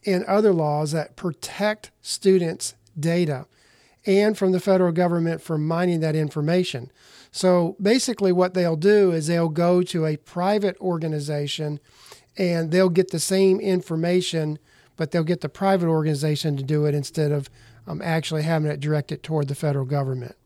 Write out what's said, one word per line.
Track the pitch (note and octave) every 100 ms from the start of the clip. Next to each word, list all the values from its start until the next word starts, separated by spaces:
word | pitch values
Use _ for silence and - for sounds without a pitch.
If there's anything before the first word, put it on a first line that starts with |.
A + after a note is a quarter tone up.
| -
and | F#3
other | G3 G3+ G#3+
laws | F3 D3+ D3 D3+
that | D#3 D3 -
protect | F3+ D#3 - - G#3 G#3+ - _
students' | - - G3+ F#3+ E3+ F3+ - - _ -
data | D#3 E3+ E3+ C3+ C#3+ _ _ _ _ _ -
and | G3 G#3 G#3
from | F#3+
the | F#3
federal | F#3+ F#3+ F#3
government | E3+ F3+ E3+ E3 E3
from | - D#3+ D3+
mining | E3 F3+ E3+
that | D#3
information. | D#3 D3+ D#3 D3+ F3+ F3+ C3 B2+ _ _ - -
So | - F#3 F3+ E3+ -
basically | G3 B3+ - A#3 G3
what | F3+ F3+
they'll | F#3 F3 D#3+
do | F#3 G#3 F#3+
is | E3 D3+
they'll | E3+ E3+
go | D#3 F3 F3+
to | F3+ F3 D#3+
a | D3+
private | _ F3 F#3 G#3 G3 F3+
organization | F#3 E3+ D#3+ D3+ C#3+ D3 D3 - D3+ D3 _ _ - - _ -
and | F#3 E3+ E3
they'll | F3 F#3
get | E3+ F#3
the | E3+
same | - F#3+ F#3+ F#3+
information, | G#3+ F#3 F3+ D#3+ E3+ F3+ F3+ E3 D3+ D3+ _ _ _ _
but | D#3
they'll | F3
get | D#3+ F3
the | D3
private | - G3 G3 F3
organization | D#3+ D3+ D3 D3+ D3 D#3+ C#3+
to |
do | C3+ D3+ D3
it |
instead | D3 C3+ - D3+
of, | D3 C#3 - - - -
um, | D#3+
actually | - E3 - D#3+
having | D#3 E3 D3+
it | D3
directed | D3 D3+ C#3+ D3
toward | - D#3 C#3+
the |
federal | C#3 D#3 C#3
government. | C3 C#3+ C3+ C3 B2 -